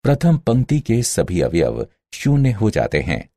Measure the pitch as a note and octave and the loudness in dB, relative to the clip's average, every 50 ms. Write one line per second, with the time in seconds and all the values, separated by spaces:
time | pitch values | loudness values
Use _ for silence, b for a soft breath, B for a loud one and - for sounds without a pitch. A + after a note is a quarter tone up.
0 | - - C#3+ C#3 - E3+ E3 C#3+ - - A#2 B2+ B2 - D3 D3 - - A2+ A#2+ | 2 0 0 2 2 2 2 2 2 0 0 0 2 0 0 -2 0 0 -2 0
1 | A#2+ - - - - - F2+ E2+ C#2 B1 E2 E2+ C#2 A#1+ A2+ A#2 - - _ _ | 0 -2 -2 -2 -2 -2 0 0 0 0 2 0 0 0 -2 -6 -8 -10 _ _
2 | _ _ - - - C#3 C#3+ C#3+ C3+ C3 A#2 G2 G#2+ G#2+ - C#2+ A#1 - - D2 | _ _ -16 -4 0 0 2 4 2 2 2 2 0 0 2 0 -2 0 -2 -2
3 | C2 - D2 A1+ - _ _ | -2 -2 -6 -6 -8 _ _